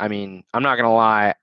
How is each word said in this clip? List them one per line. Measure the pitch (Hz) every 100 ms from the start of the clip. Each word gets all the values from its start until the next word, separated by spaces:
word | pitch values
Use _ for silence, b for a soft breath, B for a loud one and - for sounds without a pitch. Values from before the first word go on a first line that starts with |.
I | 107
mean, | 104 98 92 -
I'm | 117
not | 139 123
gonna | 117
lie, | 113 110 107 104 -